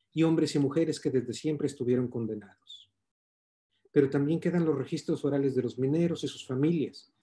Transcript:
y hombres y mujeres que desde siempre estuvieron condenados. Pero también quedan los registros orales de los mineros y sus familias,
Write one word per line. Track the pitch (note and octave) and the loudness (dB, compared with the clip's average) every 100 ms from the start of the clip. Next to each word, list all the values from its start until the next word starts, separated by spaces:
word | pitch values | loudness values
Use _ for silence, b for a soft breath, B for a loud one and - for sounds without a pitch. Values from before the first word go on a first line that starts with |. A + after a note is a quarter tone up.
| _ | _
y | D#3 | 0
hombres | D#3+ D#3+ D3+ D3 | 2 4 2 2
y | |
mujeres | C3+ D#3+ D#3 D3 | 0 2 0 -2
que | C#3+ | 0
desde | B2+ A#2+ | -2 -2
siempre | A2+ D#3 D3 C#3+ | -6 -4 -2 -4
estuvieron | C#3 A#2 B2 B2 | 2 4 4 2
condenados. | A#2+ A2 G#2+ G2 _ _ - _ _ _ _ _ _ _ _ _ _ _ | -2 -4 -6 -10 _ _ -20 _ _ _ _ _ _ _ _ _ _ _
Pero | D3 C#3 | 2 4
también | C#3+ C#3+ E3 | 2 0 0
quedan | F3 F3 D#3+ | 0 0 0
los | C#3 | -2
registros | B2 D#3+ - D3+ | -4 -8 -4 -4
orales | C#3+ C#3 C#3 B2 | -2 0 0 0
de | |
los | A#2 B2 | -4 -2
mineros | C3 D#3+ E3+ D#3+ C#3 | -2 0 0 -2 -6
y | |
sus | - - | -10 -8
familias, | B2+ D3+ E3+ B2 - - _ | -2 0 0 -2 -6 -20 _